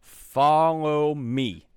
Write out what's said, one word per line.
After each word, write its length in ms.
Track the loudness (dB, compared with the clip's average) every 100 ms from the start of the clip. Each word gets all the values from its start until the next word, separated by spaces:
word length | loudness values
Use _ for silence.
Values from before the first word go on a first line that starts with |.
follow 1120 | -20 -20 -10 0 2 4 2 0 0 0 0
me. 540 | -2 -4 -4 -4 -6 _